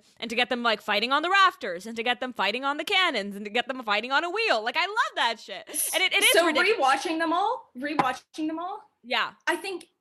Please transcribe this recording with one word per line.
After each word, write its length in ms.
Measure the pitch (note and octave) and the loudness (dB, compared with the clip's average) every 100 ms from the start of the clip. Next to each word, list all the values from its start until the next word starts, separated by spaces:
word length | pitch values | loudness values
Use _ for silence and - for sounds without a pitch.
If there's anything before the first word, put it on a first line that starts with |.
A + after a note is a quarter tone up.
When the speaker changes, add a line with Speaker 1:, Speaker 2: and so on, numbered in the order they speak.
| - - | -14 -12
Speaker 1:
and 120 | A#3 | -6
to 40 | A3+ | -2
get 140 | B3 | 0
them, 140 | B3 | 0
like, 180 | A#3 G#3+ | 0 0
fighting 300 | - G#3 A#3 | 0 0 2
on 100 | C#4 | 0
the 80 | D#4+ | 2
rafters 560 | G4 F#4 - A3+ F3 G#3 | 4 4 2 -6 -8 -8
and 100 | A#3 | -4
to 60 | |
get 200 | A3+ B3 | -2 -2
them 120 | B3+ | -4
fighting 320 | - G3 A3+ C#4 | -2 -2 -2 -2
on 120 | D4 | -4
the 60 | D4+ | 0
cannons 500 | G4 F#4 C4 G3+ G3+ | 2 2 0 -4 -8
and 100 | G#3 | -4
to 60 | |
get 160 | G#3+ A#3+ | -4 -4
them 160 | C4 | -6
fighting 280 | A3+ G#3 A#3 | -2 -2 0
on 120 | C#4 | -2
a 60 | E4+ | 0
wheel. 320 | F#4+ A4+ C4 | 0 0 0
Like, 120 | G#3+ D4+ | 0 -2
I 120 | F4+ | 0
love 280 | G#4+ D5+ G4 | 0 -2 0
that 220 | B3+ A3+ | 0 -2
shit. 280 | - F#3 - D4 - | -8 -14 -8 -4 -2
And 80 | - | 0
it, 100 | F#4 | 2
it 120 | F#4+ | 4
is 80 | G#4 | 6
Speaker 2:
So 160 | B4 E4+ | 6 4
Speaker 1:
ridiculous. 320 | D#4+ F4+ A4 C4 C#4 F4 | 4 2 4 4 2 0
Speaker 2:
rewatching 140 | D#4+ | -2
them 120 | E4 | 0
all, 360 | E4+ G#4 B4+ - B3 | 2 0 -2 -6 -10
rewatching 720 | C#4+ D4 C4 B3+ - - D#4 | -4 0 0 -2 -8 -6 -6
them 100 | D#4+ | -4
all, 320 | F4 G#4 - _ | -8 -10 -14 _
Speaker 1:
Yeah. 280 | A#3 A#3+ E3+ - - | -4 -2 -2 -4 -4
Speaker 2:
I 80 | E4 | -4
think 280 | G4 F4+ - _ | -4 -10 -12 _